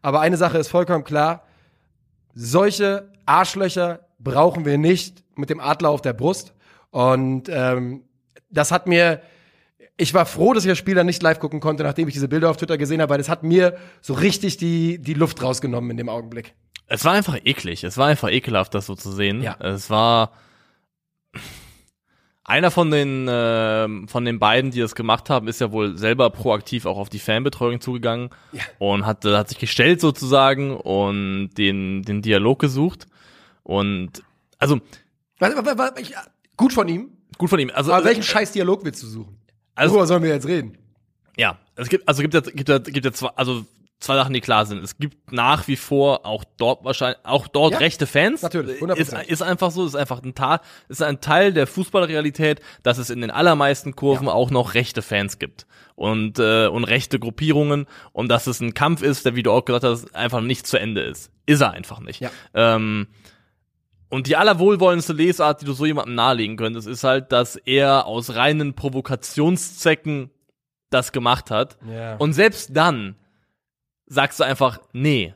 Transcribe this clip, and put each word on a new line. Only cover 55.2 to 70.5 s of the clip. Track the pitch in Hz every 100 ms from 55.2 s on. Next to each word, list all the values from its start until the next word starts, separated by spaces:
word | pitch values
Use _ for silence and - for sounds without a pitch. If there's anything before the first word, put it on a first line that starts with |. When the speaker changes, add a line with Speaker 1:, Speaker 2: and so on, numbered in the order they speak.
| 98 -
Speaker 2:
gibt. | - - - _ _ -
Und, | 101 110 107 104
äh, | 110 113 107
und | 113 117
rechte | 120 - 127
Gruppierungen | 117 110 156 147 147 143 143 - -
und | - 120
dass | 117 -
es | 120
ein | 117 -
Kampf | 147 160
ist, | 143 131 131
der, | 120
wie |
du | 117
auch | 117 123
gesagt | 120
hast, | 123 117 - -
einfach | 117 120
nicht | 117 131 -
zu | -
Ende | 107 101
ist. | 60 - - _ -
Ist | 147
er | 120
einfach | 87 85 107
nicht. | - -
Speaker 1:
Ja. | 123 - -
Speaker 2:
Ähm, | - 117 113 110 107 101 _ - _ _ _ _ _ _ _ _
und | 131 127
die | 156
allerwohlwollendste | 214 175 190 202 185 175 -
Lesart, | 156 170 175 151 147
die | 143
du |
so | 131 151
jemandem | 147 117 120
nahelegen | 123 123 107 110
könntest, | 113 117 107
ist | 120
halt, | 135 135 131
dass | 123 123 -
er | - 135 139 135 92
aus | 113 120 117
reinen | 135 151 143 131
Provokationszwecken | 139 131 - 131 - - 156 180 - - 170 156 156 147 131 _ _